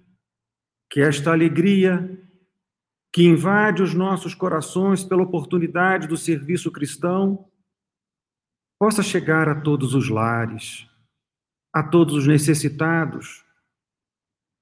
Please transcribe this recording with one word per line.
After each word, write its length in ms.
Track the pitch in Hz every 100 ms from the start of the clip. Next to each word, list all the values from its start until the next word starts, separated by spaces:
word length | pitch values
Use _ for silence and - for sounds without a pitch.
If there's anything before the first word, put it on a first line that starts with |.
| _ _ _ _ _ _ _ _ _
que 120 | 143
esta 300 | 151 147 156
alegria, 760 | 165 170 170 196 196 185 175 180 - - _ _ _ _ _ _ _ _
que 120 | 180
invade 600 | 175 160 175 202 214 196
os 100 | 180
nossos 400 | 165 190 185 165
corações 720 | - 185 160 147 185 196 185
pela 200 | 185 185
oportunidade 840 | 180 170 143 180 165 165 185 190 151
do 80 | 165
serviço 560 | - 151 143 180 160
cristão, 760 | - 143 - 175 190 196 196 - _ _ _ _ _ _ _ _ _ _ _ _ _
possa 240 | 214 214
chegar 460 | - 180 139 160 156
a 100 | 147
todos 340 | 147 143 127
os 160 | 135 113
lares, 800 | 110 113 117 113 110 - - - _ _ _ _ _ _ _ _
a 100 | 156
todos 320 | 151 175 156 147
os 120 | 139
necessitados, 1160 | 147 151 151 143 143 160 165 156 - 131 - _ _ _ _ _ _ _ _ _ _ _ _